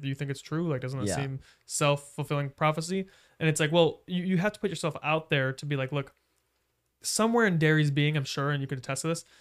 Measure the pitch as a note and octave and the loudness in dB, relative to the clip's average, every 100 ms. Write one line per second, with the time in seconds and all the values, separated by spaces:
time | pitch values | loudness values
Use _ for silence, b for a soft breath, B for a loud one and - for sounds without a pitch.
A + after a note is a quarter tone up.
0 | C#3 C3+ C#3 C3+ - D#3 E3+ C3 B2+ C3+ | -6 -6 -6 -8 -6 -4 -2 -4 -4 -4
1 | G2+ F#2 C#3 C3+ b b - - D3 C#3+ | -2 -2 -4 -8 b b -10 0 2 0
2 | - - D3 D3 C#3 - D#3 D#3 E3 F#3+ | -4 -10 -4 -4 -4 -2 0 0 -2 -4
3 | F#3+ b b b D#3+ D#3 D3+ E3+ D#3+ - | -6 b b b 0 2 4 6 4 2
4 | - F3+ F3+ F#3 G#3 - G3+ E3 E3 - | -4 -4 0 0 0 -2 -6 -4 -4 -4
5 | C#3+ D#3+ D#3 C#3+ C3 C3 D3 C#3+ C3 C#3+ | -2 -2 0 0 0 -2 -4 -4 -2 -4
6 | B2+ _ _ _ _ _ _ _ _ _ | -6 _ _ _ _ _ _ _ _ _
7 | - - A3+ A#3+ A3 E3 D#3 D#3 D3 C#3 | -4 2 2 4 4 4 4 4 4 4
8 | D3 D#3 C3 - C#3 C#3+ C3+ C3+ B2 C3+ | 2 2 -2 -2 -2 -2 -4 -6 -6 -4
9 | D#3+ E3 b b | -2 -4 b b